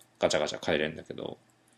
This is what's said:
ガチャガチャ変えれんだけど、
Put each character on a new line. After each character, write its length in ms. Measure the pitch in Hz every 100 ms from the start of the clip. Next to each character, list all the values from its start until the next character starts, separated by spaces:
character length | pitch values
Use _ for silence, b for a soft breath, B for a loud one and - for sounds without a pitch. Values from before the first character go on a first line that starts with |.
| - _
ガ 100 | 87
チ 80 | 78
ャ 40 |
ガ 60 | 73
チ 100 | -
ャ 20 |
変 100 | -
え 40 | 76
れ 100 | 76
ん 80 | -
だ 80 |
け 100 | -
ど、 240 | - - - _ _ _